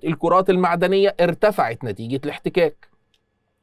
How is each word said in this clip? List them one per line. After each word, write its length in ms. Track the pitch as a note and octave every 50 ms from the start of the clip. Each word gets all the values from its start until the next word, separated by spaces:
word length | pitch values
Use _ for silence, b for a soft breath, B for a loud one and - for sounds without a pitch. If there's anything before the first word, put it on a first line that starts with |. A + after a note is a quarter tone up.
| -
الكرات 460 | D#3+ D#3+ - - E3 F3 F#3 F#3+ G3+
المعدنية 640 | F#3 F#3 F#3 E3+ F3 F3 F3+ F3+ G3 G3 G3 G3 G3 -
ارتفعت 640 | F3 E3+ E3 - - G#3+ G3+ - C#3 A#2 A#2 - -
نتيجة 360 | A#2 G2 - A2+ A#2 C3+ C3 -
الاحتكاك. 640 | D3 C#3 - - F3 - F3+ E3+ D3+ - _ _ _ _ _ _ _ _ _ _ _ _ _ _ _ _ _